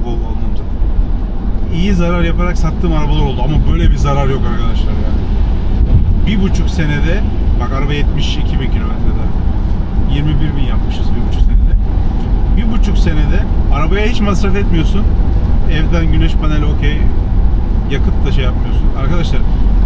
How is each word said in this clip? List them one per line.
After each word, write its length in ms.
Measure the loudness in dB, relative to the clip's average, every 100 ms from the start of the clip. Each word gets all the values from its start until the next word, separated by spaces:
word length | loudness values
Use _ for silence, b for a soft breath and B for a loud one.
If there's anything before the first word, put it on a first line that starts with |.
Volvo 220 | -2 -4 -4
almam 240 | -2 -2
zaten. 1300 | -2 -4 -2 0 0 0 -2 -4 -4 -4 -2 -2 0
İyi 140 | 0
zarar 300 | 0 0 0
yaparak 360 | 0 0 -2 0
sattığım 340 | -2 -2 -2
arabalar 280 | 0 0 0
oldu 200 | 0 -2
ama 280 | -2 0 0
böyle 180 | 2 2
bir 60 | 2
zarar 320 | 0 0 0
yok 140 | 0 -2
arkadaşlar 400 | 0 0 0 0
ya. 180 | 0 0 -2 0 0 0 0 0 0 2 2 2 2 2
Bir 160 | 2
buçuk 280 | 0 0 0
senede, 500 | 0 -2 0 0 0 0 -2 0 0
bak 120 | -2
araba 200 | -2 -2
yetmiş 440 | 0 0 0 -2 -2
iki 240 | -2 -2
bin 100 | -2
kilometrede. 540 | -2 -2 -2 -2 0 -2 -2 -2 -2 -2 -2 -2 -2 0
Yirmi 200 | 0 0 0
bir 160 | 0 0
bin 100 | -2
yapmışız 400 | 0 -2 -2 0
bir 220 | 0 0
buçuk 140 | 0
senede. 320 | 2 2 2 2 0 0 0 -2 -2 -2 0 0
Bir 220 | 2 0
buçuk 200 | 2 2
senede 420 | 2 2 2 0 0 0 2
arabaya 340 | 0 2 0 0
hiç 140 | 0
masraf 360 | 0 2 2 0
etmiyorsun. 460 | 2 0 2 2 2 2 0 0 0 2 2
Evden 400 | 2 2 0 2
güneş 200 | 2 2
paneli 300 | 2 0 0
okey. 340 | 0 0 0 0 0 0 0 0 2 0 0 -2 -2
Yakıt 360 | -2 0 0 0
da 60 |
şey 120 | 0
yapmıyorsun. 420 | 0 -2 -2 0 0 0
Arkadaşlar 420 | 0 0 0 0 0 2 2 2